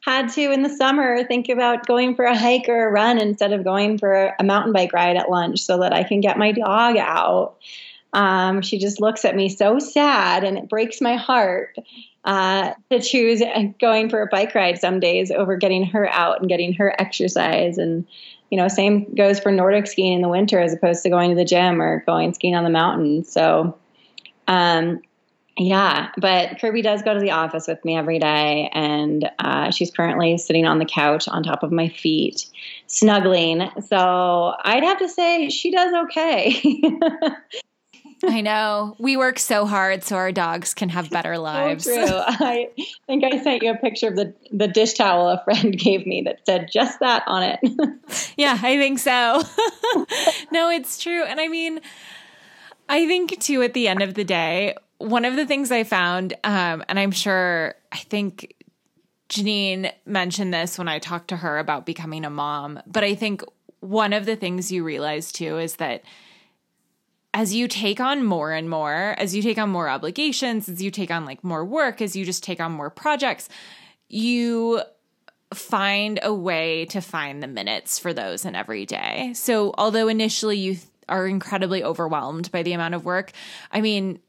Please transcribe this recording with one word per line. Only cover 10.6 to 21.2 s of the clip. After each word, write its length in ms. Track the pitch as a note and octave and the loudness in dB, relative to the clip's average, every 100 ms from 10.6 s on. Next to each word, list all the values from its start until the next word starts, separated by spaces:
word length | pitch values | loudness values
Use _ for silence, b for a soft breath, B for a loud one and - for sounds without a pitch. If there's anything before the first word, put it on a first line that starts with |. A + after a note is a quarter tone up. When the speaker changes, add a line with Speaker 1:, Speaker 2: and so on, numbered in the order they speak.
| G3+ | -4
Speaker 1:
breaks 320 | A3 A3+ - | -2 -2 0
my 140 | A#3+ | 0
heart, 640 | A#3+ A3+ B3+ G3+ F3+ - - B B B B | 0 2 2 4 0 -4 -12 B B B B
uh, 480 | - G3 F#3 F#3+ F#3 - _ | -2 2 2 2 0 -4 _
to 100 | B3 | 0
choose 420 | B3 C4+ A3+ A3+ A#3 - G3+ G3+ | 2 2 4 4 2 0 -2 2
going 280 | A#3 A3 A3 | 2 4 2
for 120 | A3+ | 0
a 40 | G#3 | 0
bike 280 | G3 G#3+ A3+ | 0 2 2
ride 220 | F#3 F3+ | 2 2
some 200 | F3+ F#3 | 0 2
days 320 | F3 F3+ F#3 | 2 2 0
over 260 | - F#3+ F#3+ | 0 0 2
getting 280 | F#3+ F#3 F#3 | 2 2 0
her 220 | G#3 G3+ | 2 2
out 300 | - E3+ - | 2 2 2
and 80 | F#3 | 0
getting 240 | F3 F3 | 0 0
her 200 | F3+ G3+ - | 2 2 2
exercise. 800 | G3+ - F3+ F3+ E3 D#3+ F3 F3 | -2 0 -2 2 2 2 2 0
And, 260 | E3+ E3 F3 B B B _ | -2 -2 -6 B B B _
you 80 | F#3+ | 0
know, 80 | F#3 | 2
same 440 | F#3+ G3+ G#3 G3+ | 2 2 2 0
goes 240 | - G3+ G3+ | 2 4 4
for 140 | G#3 | 2
Nordic 340 | G3 F#3 G#3 G#3 | 4 4 4 2
skiing 280 | - F#3+ | 0 2
in 60 | F3+ | 2
the 60 | F3 | 2
winter 300 | F3 G#3 G3+ | 2 2 4
as 140 | E3+ | 2
opposed 320 | E3 F3 E3+ | 2 2 2
to 60 | F#3 | 2
going 200 | F3 | 4